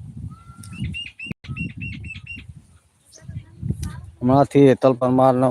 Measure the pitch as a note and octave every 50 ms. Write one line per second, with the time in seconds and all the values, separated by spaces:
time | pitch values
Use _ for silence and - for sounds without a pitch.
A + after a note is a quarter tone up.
0 | - - - - - - - C6+ C6+ - - - - - C6+ C6+ C6+ - - -
1 | - - - - - - - _ - - - - - - - - - - - -
2 | - - - - - - - - - - - - - _ _ _ _ _ _ _
3 | _ _ - - - - - - - - - - - - - - - - - -
4 | - - - - B2 B2 C3 C#3+ C#3 - - C#3+ C#3+ C3+ B2 - - C3+ C3 A#2
5 | B2+ B2 B2+ C3 C3 C3 B2+ B2+ C3 B2+